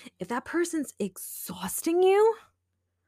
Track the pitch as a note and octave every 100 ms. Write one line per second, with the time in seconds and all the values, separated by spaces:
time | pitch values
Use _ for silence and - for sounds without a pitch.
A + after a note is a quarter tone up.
0 | - - - A#3+ - E4 E4+ D#4+ C4 -
1 | G3+ - - - - F3+ F#3 - D#4+ F4
2 | F#4 G4 A4+ A4 - _ _ _ _ _